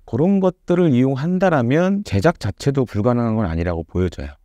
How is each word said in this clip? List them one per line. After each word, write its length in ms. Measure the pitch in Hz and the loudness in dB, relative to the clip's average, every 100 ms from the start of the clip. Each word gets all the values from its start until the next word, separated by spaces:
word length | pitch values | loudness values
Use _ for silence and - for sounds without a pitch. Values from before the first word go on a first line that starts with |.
| - | -6
그런 340 | 113 175 196 | -2 2 2
것들을 540 | 185 175 - 175 175 | 0 -2 -2 2 4
이용한다라면 1080 | 120 131 135 160 185 190 156 117 147 185 202 | 4 2 0 -2 0 2 2 2 2 2 -2
제작 360 | 208 98 156 - | -2 0 0 0
자체도 440 | 107 - 143 135 123 | -6 -4 -2 -2 -2
불가능한 480 | 104 110 120 117 110 | 0 0 0 0 -2
건 100 | 98 | -2
아니라고 380 | 82 85 82 | -2 -2 -4
보여져요. 440 | 82 92 92 - 71 - | -4 -2 -2 -4 -14 -14